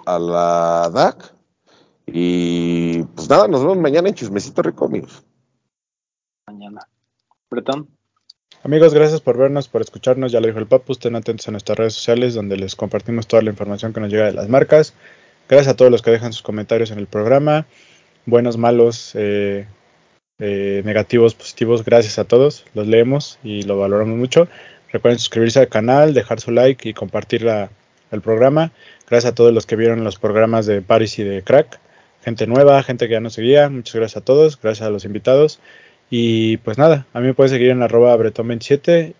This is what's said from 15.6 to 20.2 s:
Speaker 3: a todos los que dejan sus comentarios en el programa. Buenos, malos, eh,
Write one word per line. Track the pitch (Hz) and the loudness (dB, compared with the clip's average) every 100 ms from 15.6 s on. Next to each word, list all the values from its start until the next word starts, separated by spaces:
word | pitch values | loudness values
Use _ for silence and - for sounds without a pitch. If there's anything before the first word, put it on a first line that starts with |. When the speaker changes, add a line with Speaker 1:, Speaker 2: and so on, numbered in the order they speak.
| 139 | 4
Speaker 3:
a | 123 | 2
todos | 127 | 2
los | 120 | 2
que | 117 | 0
dejan | 113 117 | 0 -2
sus | 110 | -10
comentarios | - 107 104 113 113 | -10 -10 -4 -4 -4
en | 107 | -8
el | 101 | -8
programa. | 107 107 135 147 151 156 _ _ _ _ _ - | -6 0 0 2 -2 -4 _ _ _ _ _ -2
Buenos, | 120 120 113 | 0 0 0
malos, | 117 120 117 117 - | 0 4 2 0 -10
eh, | 107 104 104 101 101 101 101 _ _ _ _ | -6 -4 -2 -4 -6 -10 _ _ _ _ _